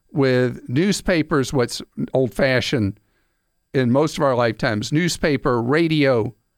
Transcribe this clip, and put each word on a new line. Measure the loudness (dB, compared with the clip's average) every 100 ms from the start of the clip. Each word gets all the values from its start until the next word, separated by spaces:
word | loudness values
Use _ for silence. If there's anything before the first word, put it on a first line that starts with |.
| _
with | 0 2 2 0 -2 -4
newspapers, | 0 0 0 0 0 0 -2 0
what's | 0 -2 -4 -12 -8 -4
old-fashioned | -2 -2 0 0 0 0 0 -2 -4 _ _ _ _ _ _ _
in | 0 2
most | 2 2 0
of |
our | 0
lifetimes, | 2 0 0 -2 -2 -2
newspaper, | 0 0 0 -2 0 0 0
radio, | 0 0 2 2 2 2 -2 -6 _